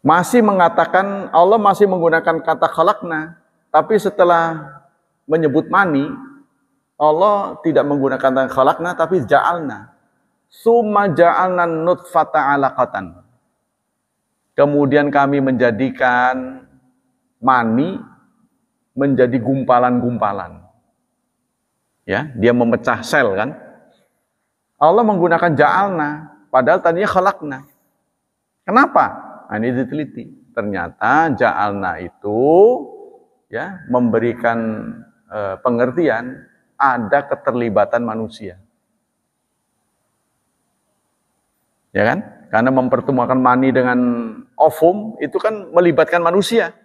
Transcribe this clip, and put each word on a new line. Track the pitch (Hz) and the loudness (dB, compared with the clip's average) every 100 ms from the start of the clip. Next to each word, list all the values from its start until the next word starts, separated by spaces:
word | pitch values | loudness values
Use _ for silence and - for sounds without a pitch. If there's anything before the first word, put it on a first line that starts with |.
Masih | 135 165 175 247 | 2 2 4 2
mengatakan, | 214 196 175 - 165 185 196 196 180 | 4 4 2 2 0 0 -2 -6 -2
Allah | 160 175 226 | 2 4 4
masih | 202 190 208 | 2 4 2
menggunakan | 185 165 160 165 165 | 2 2 2 0 -2
kata | 160 160 160 | -2 -2 -2
khalaqna, | 165 170 208 175 160 156 170 _ _ _ | 0 0 0 -4 -8 -10 -16 _ _ _
tapi | 156 170 214 | 0 2 0
setelah | 202 - 180 170 165 160 147 143 _ _ _ _ - | 0 2 2 4 0 -6 -12 -20 _ _ _ _ -4
menyebut | 160 156 135 - | 0 2 0 0
mani, | 175 196 143 147 - - - _ _ _ _ _ _ | 0 0 0 -4 -8 -16 -20 _ _ _ _ _ _
Allah | 151 151 202 208 196 160 | 0 2 2 0 -4 -6
tidak | 165 139 139 | -2 0 0
menggunakan | 143 135 131 | 0 -2 0
kata | 135 131 131 | -2 0 -2
khalaqna, | 135 131 165 170 | 0 2 2 -4
tapi | 175 160 180 | -4 -2 -2
ja'alna. | 113 143 - 175 147 107 104 _ _ _ _ _ _ | 2 2 2 -2 -6 -12 -18 _ _ _ _ _ _
"Tsumma | _ - 233 214 208 202 143 | _ 2 2 2 0 0 4
ja'alna | 170 - 185 180 | 4 4 0 0
nutfata | 175 160 165 175 - 165 156 156 135 | -2 -2 -2 -2 -2 -2 0 0 0
'alaqatan." | 143 135 - 123 101 92 87 _ _ _ _ _ _ _ _ _ _ _ _ _ | 0 0 -2 -4 -4 -10 -18 _ _ _ _ _ _ _ _ _ _ _ _ _
Kemudian | - 143 147 143 143 143 | 0 2 2 2 2 2
kami | 143 139 143 | 2 2 0
menjadikan | 135 127 123 107 131 127 131 123 123 127 127 131 _ _ _ _ _ _ _ _ | 0 2 0 0 -4 -2 0 2 0 -2 -8 -16 _ _ _ _ _ _ _ _
mani | 123 127 117 117 160 196 - _ _ _ _ _ _ _ _ | 0 2 2 0 -2 -6 -14 _ _ _ _ _ _ _ _
menjadi | - 143 127 123 127 | -4 -2 2 2 0
gumpalan-gumpalan. | 110 135 127 123 123 123 120 120 107 98 87 85 87 _ _ _ _ _ _ _ _ _ _ _ _ _ | -2 -4 0 0 2 0 -2 -4 -4 -6 -10 -18 -20 _ _ _ _ _ _ _ _ _ _ _ _ _
Ya, | - 98 151 123 | -6 -6 -4 0
dia | 110 | 2
memecah | 120 117 113 - 117 | 2 2 0 -2 -4
sel | - 151 120 | -2 0 0
kan. | 95 113 156 - - _ _ _ _ _ _ _ _ _ _ | 0 -4 -8 -20 -20 _ _ _ _ _ _ _ _ _ _
Allah | 151 196 | 2 4
menggunakan | 226 202 175 165 175 139 | 2 2 0 2 0 2
ja'alna, | 147 185 202 180 147 151 156 - _ | 2 2 -2 -2 -6 -8 -14 -20 _
padahal | 127 127 180 | 0 2 2
tadinya | 175 170 208 | 2 0 0
khalaqna. | 185 185 190 151 135 139 _ _ _ _ _ _ _ _ _ - | 0 0 -2 -10 -12 -16 _ _ _ _ _ _ _ _ _ -2
Kenapa? | 214 277 - 135 - - - - | 2 2 2 0 -2 -18 -20 -10
Nah, | 107 | -4
ini | 117 | -2
diteliti. | 127 127 143 139 - 120 - _ | -2 -4 -6 -8 -12 -18 -20 _
Ternyata | - 104 98 85 - 107 143 165 | -8 -6 -6 -8 -4 0 2 2
ja'alna | 123 120 - 104 101 92 82 | 2 0 0 -4 -4 -6 -8
itu, | 87 _ 104 107 135 165 214 254 285 - - - _ _ _ | -12 _ -6 0 2 6 6 4 -6 -18 -20 -20 _ _ _
ya, | 110 160 185 - | -12 -12 -14 -4
memberikan, | 123 120 110 117 113 120 117 113 110 110 - - _ _ | 0 2 0 0 -2 -2 -2 -4 -8 -10 -14 -20 _ _
eh, | 107 101 95 | -8 -8 -4
pengertian | - 117 127 139 160 113 123 139 - _ _ _ | -2 0 -2 0 -2 -2 -6 -14 -20 _ _ _
ada | 139 123 107 143 143 | 0 0 0 -2 -2
keterlibatan | 139 - 120 120 101 101 120 | -6 -4 -4 -2 0 0 -2
manusia. | 120 110 110 - 101 87 _ _ _ _ _ _ _ _ _ _ _ _ _ _ _ _ _ _ _ _ _ _ _ _ _ _ _ _ _ _ _ _ _ | -4 -8 -10 -12 -18 -18 _ _ _ _ _ _ _ _ _ _ _ _ _ _ _ _ _ _ _ _ _ _ _ _ _ _ _ _ _ _ _ _ _
Ya | 101 107 | -2 0
kan? | 139 - - - | -2 -6 -18 -4
Karena | 110 120 | 0 2
mempertemukan | 131 127 - - 127 120 131 | 0 0 -2 -2 -2 0 0
mani | 127 127 135 | 2 2 2
dengan | 127 123 123 123 120 113 110 - - | 2 0 0 0 -2 -8 -12 -20 0
ovum | 156 151 160 202 220 - | 0 4 0 0 -8 -8
itu | 143 185 | -6 -4
kan | 208 214 185 170 | -4 -6 -2 2
melibatkan | 175 160 156 175 | 2 4 2 2
manusia. | 170 180 196 233 170 - | 0 0 0 -2 -2 -8